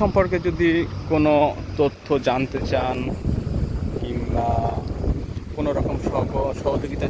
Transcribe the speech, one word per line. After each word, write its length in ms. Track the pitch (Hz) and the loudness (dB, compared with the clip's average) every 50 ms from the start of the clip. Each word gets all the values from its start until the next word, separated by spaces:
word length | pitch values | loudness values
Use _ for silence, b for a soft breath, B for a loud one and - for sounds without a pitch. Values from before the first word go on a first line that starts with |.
সম্পর্কে 360 | 214 196 - 196 185 180 185 175 | 0 4 4 4 4 4 0 0
যদি 320 | 170 180 165 170 175 165 160 170 160 - - - - - | 0 -2 0 2 2 4 4 2 0 -2 -6 -8 -2 0
কোনো 240 | 160 151 151 151 151 147 147 135 - - - - - | 2 4 4 6 6 6 4 2 0 -4 -8 -6 0
তথ্য 300 | - 113 104 - - - - 147 135 120 131 | 2 2 2 2 -4 -2 0 0 2 2 2
জানতে 300 | 123 131 135 127 - 131 - - | 2 2 0 -2 -2 -4 -2 0
চান 260 | 135 127 127 127 127 127 127 127 131 - - - - - - - - - - - - - - - - - | 0 0 0 0 -2 -2 -2 -4 -4 -2 -2 -2 -2 0 -2 -2 -2 -2 -2 -2 -2 -2 -4 -4 -4 -4
কিংবা 500 | 113 120 120 120 117 117 120 120 117 117 117 113 117 117 113 117 117 - - - - - - - - - - - - - - | -4 -4 -4 -4 -2 -2 0 0 0 2 2 2 0 0 -2 -2 -4 -4 -4 -2 0 0 0 0 -4 -6 -8 -8 -8 -8 -4
কোনো 140 | 151 147 143 139 131 | -2 -2 0 0 0
রকম 180 | 123 147 139 131 - | 0 0 -2 -2 -2
সহ-, 480 | - - 131 - - - 143 139 135 135 - | -2 0 0 -2 0 0 0 -2 -2 -2 -2
সহযোগিতা 460 | - 143 139 143 143 135 135 135 120 | 0 0 0 0 -2 -2 -2 -2 -2